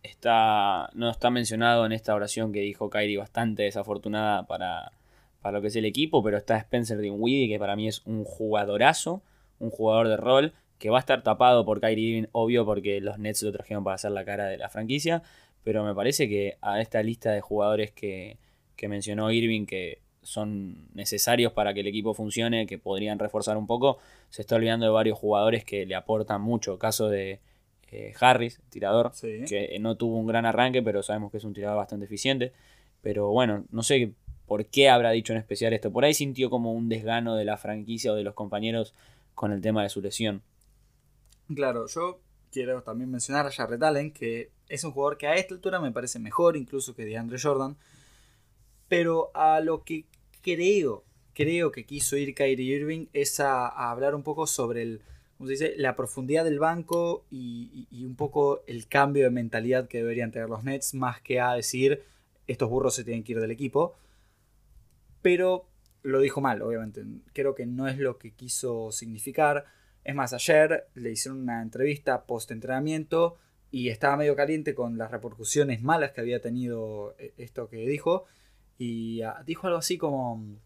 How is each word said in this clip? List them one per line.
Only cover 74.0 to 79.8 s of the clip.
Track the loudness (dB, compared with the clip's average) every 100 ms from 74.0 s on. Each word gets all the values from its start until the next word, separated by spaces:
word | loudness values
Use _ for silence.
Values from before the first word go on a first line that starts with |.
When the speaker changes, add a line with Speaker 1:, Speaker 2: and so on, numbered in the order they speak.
| 0 2
Speaker 2:
medio | 2 2
caliente | 2 0 -2
con | -4 -4 -4
las | -6
repercusiones | -8 -10 -10 -2 0 2 0
malas | 0 0 0
que | -4
había | -4 -4
tenido, | -4 -4 -4 -6 -6 -8 -10 -14
eh, | -18 -16
esto | -14 -12 -10
que | -6
dijo. | -4 -2 0 0 -2 _ _ _ _ _
Y, | -6 -6 -6 -6
ah, | -8 -10 -10
dijo | -6 -2
algo |
así | -2